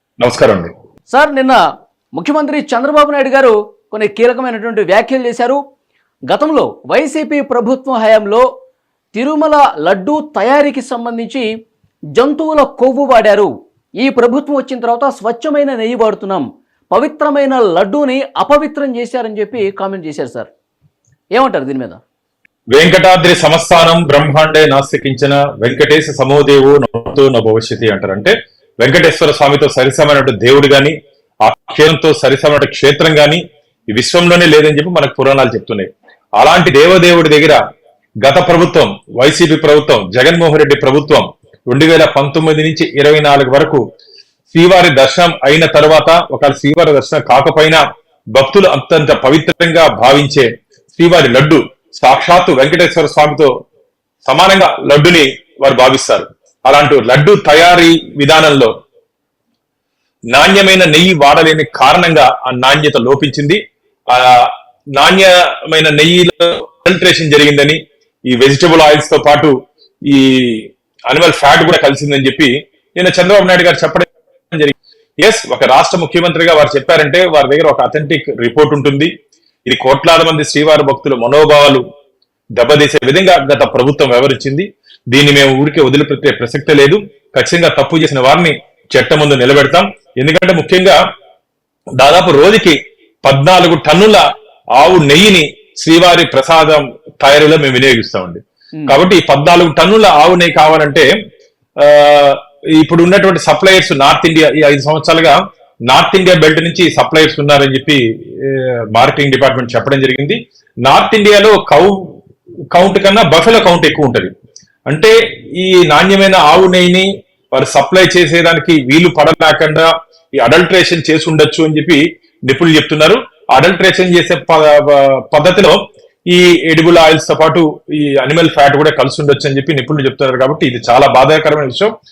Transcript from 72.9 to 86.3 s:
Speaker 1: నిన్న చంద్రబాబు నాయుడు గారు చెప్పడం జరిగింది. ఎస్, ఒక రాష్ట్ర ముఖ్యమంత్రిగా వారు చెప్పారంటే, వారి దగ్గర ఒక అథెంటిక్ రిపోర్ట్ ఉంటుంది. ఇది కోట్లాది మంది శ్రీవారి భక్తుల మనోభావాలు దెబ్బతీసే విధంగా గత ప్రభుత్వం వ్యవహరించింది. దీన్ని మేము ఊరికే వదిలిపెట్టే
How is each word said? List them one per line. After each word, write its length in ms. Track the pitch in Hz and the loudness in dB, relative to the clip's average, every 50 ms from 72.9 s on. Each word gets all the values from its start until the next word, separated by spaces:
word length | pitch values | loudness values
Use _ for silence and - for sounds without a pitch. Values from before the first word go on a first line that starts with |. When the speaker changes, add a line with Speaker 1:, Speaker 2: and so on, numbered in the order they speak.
| - | -6
Speaker 1:
నిన్న 120 | 175 185 185 | -2 -2 -2
చంద్రబాబు 380 | 185 185 170 180 208 202 185 | 0 0 2 2 4 2 4
నాయుడు 160 | 185 180 175 | 2 0 2
గారు 140 | 175 175 151 - 165 | 2 0 0 0 -4
చెప్పడం 720 | 156 - 180 135 _ _ _ _ _ _ _ _ - 170 156 | -4 -2 -4 -4 _ _ _ _ _ _ _ _ -10 -6 -4
జరిగింది. 720 | 147 143 139 _ _ _ _ _ _ _ - - 165 220 | -2 -2 -4 _ _ _ _ _ _ _ -6 -2 0 0
ఎస్, 180 | 214 - - - | 0 -2 -6 -8
ఒక 120 | 123 - 135 | -4 -2 0
రాష్ట్ర 340 | 123 131 147 - - - 175 | 2 2 2 2 0 -2 -6
ముఖ్యమంత్రిగా 560 | 165 - - 170 170 175 151 156 165 170 160 | -6 -4 -4 -2 -2 -2 -2 -2 0 2 2
వారు 220 | 151 147 131 131 | 2 2 0 -2
చెప్పారంటే, 500 | 139 127 - 165 156 151 143 139 180 185 | -4 -2 0 0 0 0 0 0 0 0
వారి 220 | 175 156 147 131 127 | 2 2 0 0 2
దగ్గర 180 | 143 156 156 | 0 0 0
ఒక 140 | 151 139 - | 0 0 0
అథెంటిక్ 480 | 127 - - 151 151 143 160 139 - 143 117 110 | -2 -4 -4 -6 -6 -4 -6 -6 -6 -8 -8 -6
రిపోర్ట్ 340 | 117 117 - 151 151 139 147 | -6 -4 0 0 0 0 0
ఉంటుంది. 440 | 143 123 143 139 139 160 175 180 - _ _ _ _ _ _ _ _ - | -2 -2 -2 -2 -2 -4 -4 -6 -10 _ _ _ _ _ _ _ _ -8
ఇది 100 | 127 131 | -8 -6
కోట్లాది 480 | - - 127 139 135 160 170 165 160 165 | -4 0 -2 0 0 2 2 2 2 2
మంది 200 | 165 160 151 147 | 0 -2 -4 -4
శ్రీవారి 380 | - - 147 151 156 156 147 | -4 -4 -2 0 2 2 2
భక్తుల 320 | 143 139 135 - - 151 135 | 0 -2 -4 -4 -4 -4 -4
మనోభావాలు 800 | 120 117 120 139 151 156 147 147 147 143 143 135 127 120 - - _ _ _ _ _ _ _ _ _ _ - | -2 -2 0 2 2 4 4 4 4 4 2 2 0 -4 -6 -16 _ _ _ _ _ _ _ _ _ _ -10
దెబ్బతీసే 460 | 110 120 117 120 147 143 147 139 156 147 123 | -4 -2 0 2 2 2 2 2 2 0 0
విధంగా 320 | 127 143 185 190 185 175 160 139 135 | 0 0 2 2 2 2 2 2 0
గత 100 | 143 135 143 - - | 0 0 0 -2 -2
ప్రభుత్వం 340 | 131 123 139 143 - 147 131 | -2 -2 -2 0 -2 0 0
వ్యవహరించింది. 680 | 123 123 135 139 131 - - 139 135 151 196 202 _ _ _ _ _ _ - 120 | 2 0 0 0 -2 -4 -6 -8 -6 -6 -8 -8 _ _ _ _ _ _ -8 -2
దీన్ని 240 | 120 139 147 143 | 0 2 2 2
మేము 300 | 143 143 139 135 135 131 | 2 2 2 2 2 0
ఊరికే 180 | 143 151 147 170 | 0 0 0 0
వదిలిపెట్టే 500 | 143 127 135 143 147 - 143 - - 143 | 0 2 0 -2 -2 -2 -4 -2 -2 -4